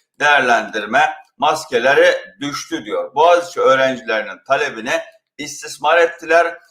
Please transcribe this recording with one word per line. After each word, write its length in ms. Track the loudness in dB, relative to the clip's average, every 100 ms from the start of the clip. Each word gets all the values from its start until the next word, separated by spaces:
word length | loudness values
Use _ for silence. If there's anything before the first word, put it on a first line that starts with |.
| _ -2
değerlendirme, 960 | 2 2 2 0 0 -8 -2 0 0 -2 _ -4
maskeleri 800 | -2 -2 -2 0 2 4 4 2 -6 -12
düştü 440 | -10 -10 -8 -10
diyor. 300 | -6 -6 -4
Boğaziçi 460 | 2 4 4 0 -2
öğrencilerinin 800 | 2 2 0 -2 -4 -6 -6 -10 -4
talebini 540 | -2 -2 -6 -6 -6 -6 _ _ -16
istismar 600 | -14 -14 -16 -6 0 2
ettiler. 600 | 2 -2 0 2 2 -4 _